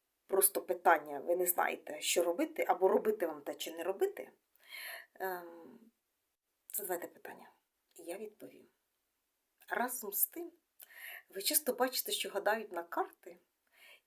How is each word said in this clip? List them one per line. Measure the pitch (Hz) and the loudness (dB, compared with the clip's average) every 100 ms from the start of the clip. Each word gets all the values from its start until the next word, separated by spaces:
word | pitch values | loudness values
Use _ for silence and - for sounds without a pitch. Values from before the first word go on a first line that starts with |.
| _ _ - | _ _ -2
просто | 190 185 175 | 4 4 4
питання, | - 180 185 160 151 143 | -4 2 6 6 4 -6
ви | - 180 | 0 2
не | 180 | 2
знаєте, | - 165 - - - | 2 2 0 -8 -6
що | - - | 0 2
робити, | 170 170 311 - 165 | 2 2 -2 0 0
або | 165 190 | 4 6
робити | 220 220 214 165 | 6 2 0 0
вам | 151 | -4
те, | 165 | -8
чи | 147 160 | -8 -8
не | 165 | -6
робити, | 170 - 392 - - _ _ _ - - - - - - | -4 0 0 -2 -14 _ _ _ -18 -14 -12 -14 -16 -8
ем, | 190 180 170 170 165 117 113 _ _ _ _ _ _ _ - | -6 -6 -10 -16 -18 -20 -20 _ _ _ _ _ _ _ -10
задавайте | - - 175 175 | -8 -4 -6 -6
питання, | - - - - _ _ _ _ | -12 -16 -16 -20 _ _ _ _
і | - | -16
я | 165 190 | -10 -10
відповім. | 214 - - 120 117 _ _ _ _ _ _ _ _ _ - | -10 -14 -18 -18 -20 _ _ _ _ _ _ _ _ _ -4
Разом | 214 247 254 202 | -2 -2 -4 -4
з | - - | 0 0
тим, | 330 339 - _ _ - - - - - | -2 -12 -14 _ _ -20 -16 -14 -14 -12
ви | 196 | -4
часто | 196 - - | 2 2 2
бачите, | 202 262 - - | 2 2 2 -2
що | - - | -2 -2
гадають | 202 202 220 208 | 0 2 2 -2
на | 175 | -6
карти, | 170 - 403 - - - _ _ _ _ - - | -4 -2 -2 -4 -20 -20 _ _ _ _ -20 -20